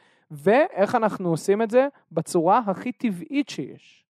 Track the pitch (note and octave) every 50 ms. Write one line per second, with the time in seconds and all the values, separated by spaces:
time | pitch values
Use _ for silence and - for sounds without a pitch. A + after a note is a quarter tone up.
0 | _ _ _ _ _ _ D#3+ C#3+ C#3+ F#3 G#3+ C4 D#4 - - - G3 G3 - A#3+
1 | A3+ G#3 D#3+ - G3 F3 E3 D#3 - - G3 G#3 A3+ A3 G#3+ B3 C4+ C#4+ - _
2 | _ _ - D#3+ D#3+ - - G3 D#3 F3 G3+ B3 A#3+ G3 F#3+ - - B3 A#3+ -
3 | - A#3 F#3+ F3 E3+ - C4+ C#4 C#4+ - - - C#3+ G#2+ - - _ _ _ _
4 | _ _